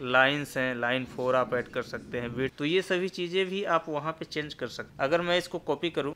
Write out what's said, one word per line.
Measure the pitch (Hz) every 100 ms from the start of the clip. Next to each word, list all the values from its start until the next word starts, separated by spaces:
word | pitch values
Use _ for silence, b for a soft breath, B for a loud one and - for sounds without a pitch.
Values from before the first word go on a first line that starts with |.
लाइंस | 127 127 135 147 139 139
हैं, | 127 120
लाइन | 120 127 120
फ़ोर | 123 127 127
आप | 120
ऐड | 123 117
कर | 127
सकते | 117 117 113 120
हैं | 120
विड्थ, | 120 131 -
तो | 147
ये | 180
सभी | 180 180 185
चीज़ें | 180 175 185 190
भी | 190 202
आप | 165 160
वहाँ | 147 151
पे | 160 156
चेंज | 156 147
कर | - 120
सकते | - 107
हैं। | - 139
अगर | 170
मैं | 175 175
इसको | 170 175
कॉपी | - 139 170
करूँ | 156 139